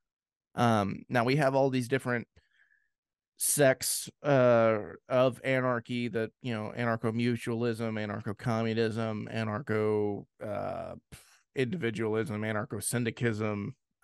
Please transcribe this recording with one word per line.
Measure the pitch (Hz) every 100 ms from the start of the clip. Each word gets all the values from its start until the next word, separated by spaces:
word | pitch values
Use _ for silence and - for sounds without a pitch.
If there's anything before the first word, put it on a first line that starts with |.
| _ _ _ _ _
Um, | - 120 110 98 - -
now | 123
we | 117 143
have | 135
all | 135 135
these | 127 117
different | 131 127 120 - _ _ _ _ _ _ _ _ _ _ -
sects, | - - 135 131 - - - -
uh, | 147 135 123 117 113 110 85 - -
of | 127 127 113
anarchy | 131 131 127 120 117 123 120
that, | 113 110 _
you | 127
know, | 110 107 120
anarcho-mutualism, | 117 113 117 113 120 117 - 117 120 110 113 110
anarcho-communism, | 107 101 110 98 120 113 113 110 113 110 113 107 113
anarcho, | 113 110 104 - 107 107 107 104 101 - -
uh, | 107 101 98 87 87 90 _ - - _ _ -
individualism, | 127 95 117 104 110 110 113 104
anarcho-syndicalism, | 107 107 104 107 - 120 117 - 120 104 110 104 101 - _ _